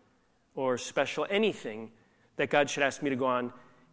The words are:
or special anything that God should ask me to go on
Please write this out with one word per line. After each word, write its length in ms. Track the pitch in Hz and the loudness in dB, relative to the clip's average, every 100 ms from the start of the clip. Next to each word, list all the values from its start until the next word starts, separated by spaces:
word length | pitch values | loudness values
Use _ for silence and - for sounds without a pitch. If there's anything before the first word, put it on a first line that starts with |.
| _ _ _ _ _ | _ _ _ _ _
or 240 | - 131 120 | -4 -2 -2
special 480 | - - 135 - - | -2 -2 0 -2 0
anything 600 | 202 214 - 117 110 220 - _ _ _ - | 2 2 0 -8 -10 -12 -18 _ _ _ -4
that 160 | 143 | 2
God 180 | 147 143 | 4 4
should 140 | 147 | 2
ask 180 | 139 - | 0 0
me 80 | 147 | -2
to 60 | 127 | 0
go 100 | 131 | 0
on 260 | 123 120 - - - _ | 0 -2 -8 -20 -20 _